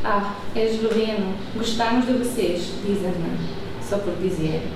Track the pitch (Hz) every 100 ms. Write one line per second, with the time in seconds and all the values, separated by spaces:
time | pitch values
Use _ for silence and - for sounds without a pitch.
0 | - 202 202 - 208 226 220 220 220 214
1 | 220 214 190 190 - 226 226 226 233 247
2 | 240 247 240 - 180 - - - 202 196
3 | 180 175 170 170 170 - - - - 202
4 | 175 175 185 165 156 160 -